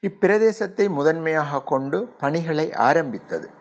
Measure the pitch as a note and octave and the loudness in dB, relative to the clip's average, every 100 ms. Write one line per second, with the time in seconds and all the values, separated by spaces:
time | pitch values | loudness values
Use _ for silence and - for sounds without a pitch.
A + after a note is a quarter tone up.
0 | G3 G3 G#3+ G#3 A3 G#3+ G3+ - G3+ D3+ | -6 0 2 4 4 2 -6 0 0 2
1 | C#3+ D#3+ D#3+ D#3 D3 C#3+ - C3+ C3+ E3+ | 2 2 0 0 -2 -4 -2 -2 0 -4
2 | A#3+ - C#3+ D#3+ E3 D#3 D#3 - A#2 D#3 | -4 -4 -2 -2 -2 -2 -2 2 4 4
3 | D3+ G#2+ - E2 - - | 0 -8 -8 -8 -8 -18